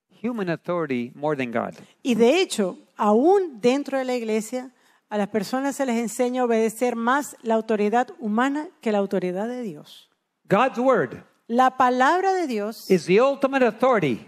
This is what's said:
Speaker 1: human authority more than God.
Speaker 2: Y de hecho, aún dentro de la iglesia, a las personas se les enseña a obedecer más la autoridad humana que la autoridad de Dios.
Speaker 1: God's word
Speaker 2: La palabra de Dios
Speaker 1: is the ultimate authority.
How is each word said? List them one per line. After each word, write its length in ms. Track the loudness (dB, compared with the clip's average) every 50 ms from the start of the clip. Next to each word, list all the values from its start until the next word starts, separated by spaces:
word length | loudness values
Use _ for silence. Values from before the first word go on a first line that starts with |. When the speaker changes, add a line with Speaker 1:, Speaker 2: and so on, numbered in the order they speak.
| _ _ _ _
Speaker 1:
human 280 | -8 -6 -4 -4 -4 -4
authority 640 | -6 -6 -6 -6 -4 -4 -4 -4 -4 -6 -6 -8 -10
more 200 | -6 -4 -4 -2
than 160 | -2 -4 -4
God. 220 | -4 -4 -4 -6 -8 -14 -20 _ _ _ -4
Speaker 2:
Y 100 | -2 2
de 280 | 4 4 4 4 2
hecho, 360 | 0 -2 -2 -4 -4 -4 -4 -10 _ _ _
aún 640 | -2 2 2 4 4 4 4 4 4 2 -2 -6 -2
dentro 380 | 0 0 0 0 -2 -4 -4
de 80 | -4 -4
la 100 | -4 -4
iglesia, 560 | -4 -4 -2 -4 -4 -4 -6 -8 -10 -10 -12 _ _ _ _ _ _ _ _
a 80 | -4
las 120 | -4 -4 -2
personas 460 | -2 -4 -4 -2 -4 -4 -2 -4 -4
se 100 | -4 -2
les 120 | -2 -2
enseña 460 | -2 -4 -4 -2 -2 -2 -2 0 0 0
a 20 |
obedecer 500 | 2 2 2 0 0 -2 -2 -2 -2 -2
más 400 | -2 0 0 0 0 -2 -6 -12 -10
la 140 | -4 -2 -2
autoridad 540 | -2 0 -2 -2 0 0 2 2 0 0 -2 -6 -8
humana 500 | -6 -4 0 0 0 0 -2 -4 -8 -10 -16 _
que 120 | -4 -2
la 80 | 0 0
autoridad 480 | 0 0 -2 -4 -4 -4 -4 -4 -6
de 160 | -6 -8 -8 -10
Dios. 460 | -10 -12 -14 -18 -20 -20 -20 _ _ _ _ _ _ _ _ _
Speaker 1:
God's 300 | _ 2 2 2 2 0
word 460 | 0 2 2 4 2 2 -2 -4 -12 -16 _ _ _ _
Speaker 2:
La 300 | -2 2 4 4 4 4
palabra 560 | 4 2 4 4 4 4 4 4 4 2 2 0
de 120 | 0 -2
Dios 440 | -2 -2 -4 -4 -6 -8 -10 0 2
Speaker 1:
is 140 | 2 2 4
the 140 | 4 4 4
ultimate 460 | 4 4 2 0 -2 0 2 2 2
authority. 600 | 2 2 2 2 4 4 4 2 0 -2 -2 -6